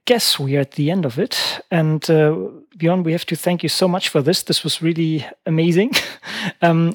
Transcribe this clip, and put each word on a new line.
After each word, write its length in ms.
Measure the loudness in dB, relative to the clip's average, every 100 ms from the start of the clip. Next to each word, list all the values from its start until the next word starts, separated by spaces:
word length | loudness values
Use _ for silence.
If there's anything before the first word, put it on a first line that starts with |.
guess 340 | 0 2 2 -2
we 200 | 0 0
are 20 |
at 120 | 0
the 200 | -2 0
end 140 | 0 -2
of 120 | -2
it. 440 | -4 -4 -4 -6 -2
And, 320 | 0 2 0 2
uh, 260 | 4 4 0 -6 -12 -20 -4
Björn, 280 | 0 0 0
we 80 |
have 120 | -2 -4
to 100 | -4
thank 260 | -2 -2
you 60 | -2
so 180 | 0 0
much 220 | 0 -2
for 120 | 0
this. 220 | 0 0
This 220 | -2 -2 -2
was 160 | -2
really 440 | -2 0 0 -2 -6 -10 -2
amazing. 480 | 2 4 4 2 -2
<laughs> 60 | -4 -10 -12 -8 -8 0
Um, 300 | 2 4 2